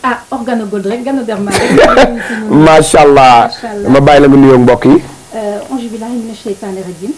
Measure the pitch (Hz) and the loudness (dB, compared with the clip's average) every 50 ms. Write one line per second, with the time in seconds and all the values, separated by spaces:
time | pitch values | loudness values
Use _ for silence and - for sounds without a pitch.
0 | - 254 240 - - - 269 254 233 247 240 226 214 196 208 202 185 196 226 247 | -4 -6 -6 -6 -10 -12 -10 -10 -6 -6 -6 -6 -6 -6 -8 -6 -6 -6 -8 -6
1 | 240 269 269 269 233 220 214 196 202 202 196 - 240 - - - - 302 - 254 | -6 -6 -6 -6 -6 -6 -6 -6 -6 -4 -4 -2 -2 0 2 2 2 2 2 2
2 | 254 247 - - - - 233 214 - 214 - 147 156 160 156 156 151 - - 165 | 0 0 -2 -8 -8 -8 -8 -8 -4 0 2 4 4 4 4 2 0 0 2 4
3 | 151 143 139 139 135 127 123 120 110 113 - - - - - - 101 113 131 139 | 4 4 6 6 4 4 4 4 2 0 -4 -10 -12 -12 -10 -8 -2 0 2 2
4 | 139 147 147 143 143 139 139 139 135 135 131 123 123 123 - - - 127 147 - | 4 4 4 6 6 6 6 6 6 6 6 4 4 2 2 2 2 2 2 2
5 | - - - - - - - 220 214 208 208 202 - - 262 254 233 233 214 220 | 0 -4 -18 -20 -20 -14 -12 -8 -8 -8 -8 -10 -10 -10 -10 -10 -8 -10 -12 -12
6 | 220 240 247 240 220 226 214 - - 226 196 196 226 196 190 190 185 180 175 156 | -10 -10 -8 -10 -10 -10 -14 -12 -10 -12 -10 -10 -10 -12 -12 -12 -12 -14 -14 -12
7 | 185 233 302 | -12 -12 -12